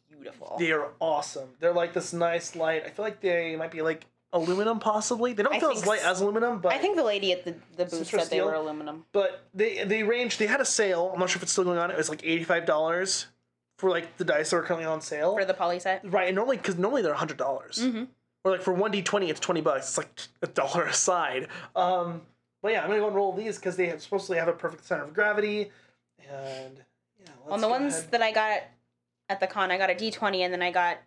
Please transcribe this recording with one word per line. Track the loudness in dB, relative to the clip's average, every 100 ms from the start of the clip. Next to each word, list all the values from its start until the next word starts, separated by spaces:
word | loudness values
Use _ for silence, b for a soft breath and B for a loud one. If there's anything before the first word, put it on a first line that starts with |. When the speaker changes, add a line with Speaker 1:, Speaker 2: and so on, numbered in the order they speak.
| _
Speaker 1:
beautiful. | -18 -18 -16 -10 -2
Speaker 2:
They | 2
are | 2 0 -2
awesome. | 0 0 -2 -8 -12 -2
They're, | 2
like, | 2 0
this | -2 -4
nice | 0 0 0 -4 -4
light. | -2 -2 -4
I |
feel | -6
like | -6 -2
they | 0 2 0 -4
might | -6
be, | -2
like, | -2 -2 -8 _ _
aluminum, | 0 2 2 2 2
possibly. | 2 0 0 0 0
They | 2
don't | 2 2
Speaker 1:
I |
Speaker 2:
feel | 2
Speaker 1:
think | 2
Speaker 2:
as | 2
light | 2
Speaker 1:
s-, | 2
Speaker 2:
as | 2
aluminum, | 2 2 0 2
but | 2
Speaker 1:
I | 2
think | 0 2
the |
lady | 2 2 0
at | -2 -4
the, | -10 -8 -6
the | -4
booth |
Speaker 2:
Some | -4 -2
sort | -2
of | 0
Speaker 1:
said | 0
they |
were | 0
Speaker 2:
steel. | -2
Speaker 1:
aluminum. | -4 -6 -10 -12 -2
Speaker 2:
But | 0 0 -2 -8
they, | -2 0 0 0
they | 2
ranged. | 2 2 0 0
They | 2
had | 2
a | 2
sale. | 2 2 2 0
I'm | 0
not | 0
sure | 0
if |
it's | -2
still | 0 2
going | 2
on. | 0
It | 0
was, | -2
like, | -2 -2
eighty-five | 0 2 0 2
dollars | 2 2 0 0 -4 -6 _ _ _ _ -2
for, | 2
like, | 2 -2 -4
the | 2
dice | 2 4
that | 2
are |
currently | 2 -2 -2
on | -4
sale. | -4 0 2 2
Speaker 1:
For | 2
the |
poly | 0 0 0
set? | -2 -2
Speaker 2:
Right, | 0 2 2
and | 2
normally, | 2 0
'cause | 0 0
normally | 2 2
they're | 0
a | 0
hundred | -2 -2
dollars. | -4 -4 -6 -4
Speaker 1:
Mm-hmm. | -2 -2 -8 _ _ _ 0
Speaker 2:
Or, |
like, | 0
for | 0
one | 2 2
D | 0
twenty, | 0 0 0
it's | -2
twenty | -2 0
bucks. | 2 0 -2
It's | -6
like | -6 -10 -18 -8
a | -4
dollar | -2 0 0
a | 0
side. | 0 2 2 0 -2 -6 B B 0
Um, | 2 2 0 -6 -14 _ _ _
but | -2
yeah, | 0
I'm | 0
gonna | 0
go | 2
and | 2
roll | 0
these | -2 -6 -4
'cause | -4 0
they | 0
have, | -2
supposedly | -4 -4 0 0
have | 0
a |
perfect | 0 -4 -6 -4
center | -4
of | -2
gravity. | 0 2 2 0 0 -4 b b b _ _ -16
And, | -12 -10 -10 -14 -18 -20 _ _ _
yeah, | -20 -16
let's | -6
Speaker 1:
On | 0
the | 2
Speaker 2:
go |
Speaker 1:
ones | 2 0 -2
Speaker 2:
ahead. | 0
Speaker 1:
that | 2
I | 4
got | 2 2 0 -4 _ _ _ _ _ -6
at | -2
the | -2
con, | 0 2
I | 2
got | 2
a | 0
D | -2
twenty, | -2 0 0
and | 0
then | 0
I | 0
got | 2 0 0